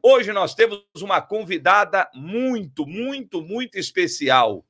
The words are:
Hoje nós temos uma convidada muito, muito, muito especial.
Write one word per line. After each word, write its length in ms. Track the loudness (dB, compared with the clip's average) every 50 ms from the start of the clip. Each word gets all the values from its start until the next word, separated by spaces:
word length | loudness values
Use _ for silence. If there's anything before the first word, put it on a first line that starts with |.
Hoje 300 | 8 8 6 6 4 -2
nós 240 | -2 -2 -2 -2 2
temos 260 | 0 0 0 0 -10 _ _ _ -12
uma 180 | -4 -2 -2 -2
convidada 880 | 0 _ -8 -8 -6 -6 -8 -2 2 4 4 4 4 2 0 -2 -2 -2 _
muito, 720 | -16 -12 -6 -4 -2 -2 -2 -2 -4 -8 -10 _ -8 -8
muito, 560 | -8 -6 -8 -8 -8 -8 -10 -12 _ -10 -10
muito 360 | -8 -6 -8 -8 -8 -8 _
especial. 840 | -8 -8 -4 _ -2 -2 -2 -2 -4 0 4 4 4 4 2 0 -6 _